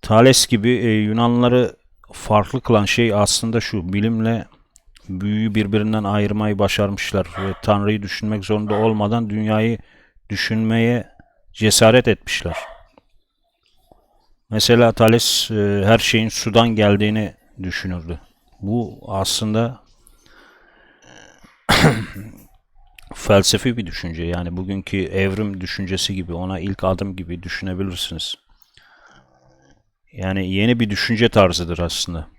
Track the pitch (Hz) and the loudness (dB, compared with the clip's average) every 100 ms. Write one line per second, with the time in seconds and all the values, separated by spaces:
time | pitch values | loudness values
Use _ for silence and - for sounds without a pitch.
0 | - 110 127 131 - 117 110 123 117 107 | 4 6 8 6 2 0 2 2 2 0
1 | 107 110 117 120 123 123 117 - _ _ | 0 0 2 2 4 4 0 -4 _ _
2 | - - - 107 101 131 - 110 101 - | -20 -16 0 0 0 -6 2 2 2 0
3 | 117 104 101 - 113 113 - 107 87 98 | 2 2 0 0 -2 -4 -4 -6 -4 -2
4 | 110 113 110 117 - _ _ _ _ _ | -2 0 -2 -4 -6 _ _ _ _ _
5 | - 92 101 107 110 104 104 107 107 110 | -12 -6 -4 -2 0 0 0 0 0 -2
6 | 101 104 104 104 107 101 101 - 101 101 | 0 0 0 0 -2 0 0 0 -2 -2
7 | - 101 92 - 98 92 - 101 101 107 | -4 -4 -4 -6 -8 -6 0 0 2 -2
8 | 101 - 107 107 95 107 107 104 113 107 | -4 -6 -4 -4 -2 -2 0 0 2 2
9 | 104 110 113 104 110 107 113 117 - _ | 0 0 -2 -4 0 0 0 -2 -10 _
10 | _ _ _ 101 - 110 110 113 117 120 | _ _ _ -6 -2 -2 0 2 2 0
11 | - _ _ _ _ - 110 - 113 123 | -4 _ _ _ _ 0 2 6 6 6
12 | 123 104 - - - 80 - - _ _ | 4 0 -2 -8 -6 -10 -12 -20 _ _
13 | _ _ _ _ _ _ _ _ _ _ | _ _ _ _ _ _ _ _ _ _
14 | _ _ _ _ _ 107 - 120 117 110 | _ _ _ _ _ -2 4 6 6 6
15 | 113 113 - - - 110 101 101 98 113 | 4 4 2 -2 -2 0 0 2 4 2
16 | - 113 113 - - 110 117 110 104 101 | 2 0 -2 -4 2 4 4 4 4 4
17 | 107 107 104 - _ - 92 - 92 87 | 2 0 -4 -8 _ -12 -8 -8 -6 -8
18 | 82 85 - _ _ _ 98 117 113 - | -8 -12 -12 _ _ _ -4 -4 -4 -10
19 | - 98 95 - 110 107 117 127 _ _ | -8 -4 -2 -2 -2 0 -2 -6 _ _
20 | _ _ _ _ _ _ _ _ _ _ | _ _ _ _ _ _ _ _ _ _
21 | _ - - _ - _ - - 156 113 | _ -20 -20 _ -20 _ -2 4 4 2
22 | 110 98 107 - - _ _ _ _ _ | -8 -14 -18 -20 -20 _ _ _ _ _
23 | - - - 101 95 107 131 120 90 - | -20 -14 2 4 4 0 0 -4 -6 -8
24 | 87 82 85 87 87 90 95 98 90 98 | -10 -8 -6 -4 -6 -8 -6 -8 -4 -4
25 | 90 95 95 95 104 98 90 - 92 95 | -2 -2 -2 -2 -4 -6 -8 -8 -6 -4
26 | - 95 87 85 92 95 95 98 95 92 | -4 -6 -6 -8 -6 -6 -6 -2 -2 -2
27 | 98 92 85 87 90 - 95 92 98 87 | -4 -8 -10 -10 -10 -8 -6 -4 -6 -6
28 | - 80 - - _ _ _ _ _ _ | -8 -8 -10 -12 _ _ _ _ _ _
29 | _ 65 65 65 _ _ 67 _ _ _ | _ -20 _ _ _ _ _ _ _ _
30 | _ 113 95 95 92 95 110 120 113 101 | _ -8 -4 -2 -2 0 2 2 0 -2
31 | - 113 117 110 95 85 87 82 85 - | -2 2 4 6 4 2 -4 -4 -4 -4
32 | - 82 78 | -6 -8 -10